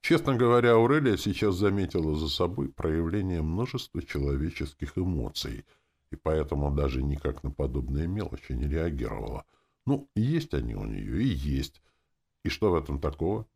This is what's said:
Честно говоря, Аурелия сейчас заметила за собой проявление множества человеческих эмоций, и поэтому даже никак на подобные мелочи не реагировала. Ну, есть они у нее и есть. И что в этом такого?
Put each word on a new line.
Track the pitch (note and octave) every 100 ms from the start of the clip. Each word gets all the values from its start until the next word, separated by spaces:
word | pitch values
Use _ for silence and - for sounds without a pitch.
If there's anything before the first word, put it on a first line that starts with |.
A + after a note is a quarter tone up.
Честно | - E3 E3
говоря, | B2+ B2 A#2+ A#2+
Аурелия | A#2 A#2 D3 C3+ G2
сейчас | - F#2 G#2+ F#2
заметила | G2+ G2+ F#2 F2+ D#2+
за | D#2 D#2+
собой | - F2 F2+ C#2
проявление | - D#2+ D#2+ E2+ G2+ F#2+ F2
множества | D#2 F2 B2 B2+ - -
человеческих | C#2+ D2 C#2 C#2 D2 - C#2+ - C#2+ -
эмоций, | F#2 E2 A1 - - A#1 - _ _ _ _
и | D2+
поэтому | - D#2 D2 D2 C#2+
даже | C#2+ C#2+ B1+
никак | C#2 C#2+ C#2+ -
на | D2
подобные | C#2+ C#2+ C#2 B1+ C#2 E2+
мелочи | G2 G2+ - -
не | A#1+ C#2+
реагировала. | D#2 E2 C#2+ A1 - G#1+ - - _ _ _ -
Ну, | C3+ C#3 -
есть | A#2 D#3+ D3+
они | C#2+ A#1+
у | G#1
нее | G#1+ G#1 G1+ C2+
и | C3
есть. | D#2 C#2+ C2+ C#2 _ _ _ _ _ _ _
И | G2
что | - G#2+
в |
этом | F2 D2+ C#2+
такого? | D#2 C#2+ D#2+ G#2+ A2